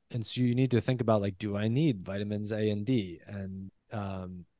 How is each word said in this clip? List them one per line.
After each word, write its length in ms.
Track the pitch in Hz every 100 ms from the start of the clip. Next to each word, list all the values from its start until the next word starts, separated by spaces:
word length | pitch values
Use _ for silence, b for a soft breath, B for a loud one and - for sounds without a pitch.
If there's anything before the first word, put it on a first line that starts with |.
| -
and 160 | 123 104
so 160 | 123
you 140 | 123 123
need 160 | 131
to 100 | 113
think 200 | 117 123
about, 200 | 113 107
like, 160 | 101 95
do 180 | 107 101
I 120 | 110
need 360 | 123 160 101
vitamins 480 | 90 101 104 104 104
A 200 | 107 107
and 120 | 104
D? 360 | 104 127 92 85 98
And, 420 | 101 95 95 95 - _
um, 540 | 110 98 95 92 90 -